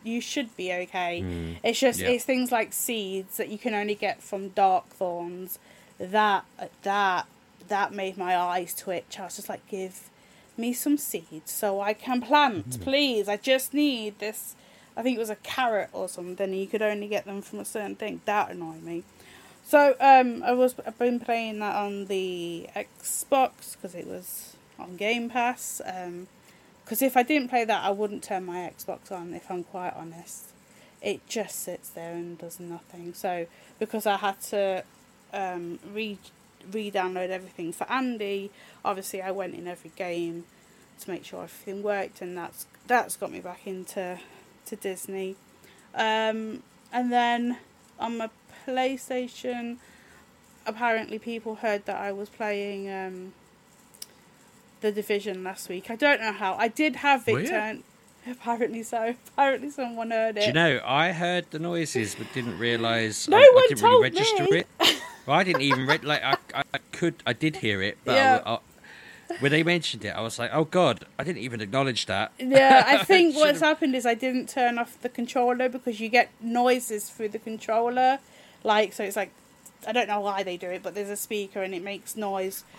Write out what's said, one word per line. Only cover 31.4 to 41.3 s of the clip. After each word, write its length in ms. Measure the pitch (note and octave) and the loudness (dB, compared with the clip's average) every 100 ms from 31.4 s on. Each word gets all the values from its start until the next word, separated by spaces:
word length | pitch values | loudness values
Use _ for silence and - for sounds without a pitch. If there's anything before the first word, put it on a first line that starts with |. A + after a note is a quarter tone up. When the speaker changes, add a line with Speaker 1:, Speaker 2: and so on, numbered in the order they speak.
| F#3 - | -6 -8
Speaker 1:
sits 240 | - F3+ - | -10 -10 -12
there 220 | - E3 | -14 -10
and 260 | E3+ F3 E3+ | -10 -10 -12
does 220 | E3+ - | -16 -14
nothing. 540 | E3+ E3+ - F3 F3 | -14 -14 -16 -16 -14
So, 320 | E3+ G3 F3 E3+ - - - | -6 -4 -4 -8 -12 -16 -8
because 260 | A3 A3 G#3+ | -6 -2 0
I 120 | G3 | 0
had 240 | G3+ G3 - | 0 -4 -4
to, 340 | G#3 G3 F#3 - _ _ _ - | -2 0 -2 -6 _ _ _ -12
um, 480 | G3+ F#3+ F3+ F3 E3+ F3+ | -8 -6 -6 -8 -12 -10
re-, 240 | G#3 A3 G3 - _ _ _ - | -8 -8 -8 -16 _ _ _ -10
re-download 600 | G#3+ G#3 G3 F#3 F#3 F3+ | -6 -4 -2 -2 -2 -4
everything 420 | F#3 F#3 - E3 | -6 -10 -10 -8
for 180 | E3 E3+ | -6 -4
Andy, 600 | B3+ B3+ A#3 G3+ G3 G3 - - - | -2 -2 -4 -4 -6 -8 -16 -20 -8
obviously 380 | - F#3+ F#3+ F#3+ | -4 -4 -6 -8
I 100 | F#3 | -6
went 240 | G3 F#3 - | -6 -6 -10
in 120 | F3 | -12
every 220 | F3 D#3+ - | -14 -14 -10
game 480 | F3+ E3+ E3+ E3+ E3+ - - - - - | -6 -4 -6 -8 -14 -20 -20 -20 -20 -18
to 100 | - | -10
make 140 | F3 | -10
sure 200 | - | -10